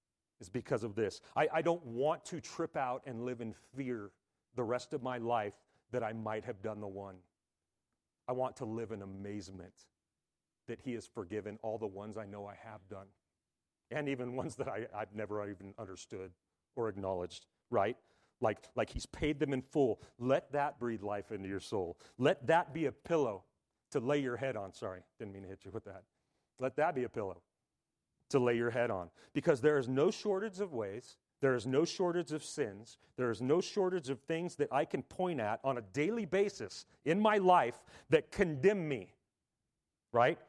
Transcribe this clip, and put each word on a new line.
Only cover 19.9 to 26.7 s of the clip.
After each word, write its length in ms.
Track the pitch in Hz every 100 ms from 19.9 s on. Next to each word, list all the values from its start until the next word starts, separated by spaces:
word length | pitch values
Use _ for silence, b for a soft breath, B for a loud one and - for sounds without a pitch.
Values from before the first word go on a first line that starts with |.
| 101 B -
Let 320 | 123 143 -
that 260 | 143 147 147
breathe 240 | 120 113
life 300 | 101 101 -
into 160 | 104 95
your 100 | 98
soul. 400 | - 110 87 - B B
Let 280 | 131 190 123
that 260 | 165 175
be 120 | 147
a 80 | 147
pillow 500 | - - 165 127 98 _ _ _ _ _
to 80 | 143
lay 200 | 120 147
your 180 | 131 120
head 180 | 135
on. 180 | 107 98
Sorry, 280 | - 107 92 - -
didn't 140 | 107
mean 100 | 98
to 60 | 95
hit 160 | 95
you 80 | 98
with 100 | 107 101
that. 180 | 95 95 _ _ _ _ -
Let 160 | 127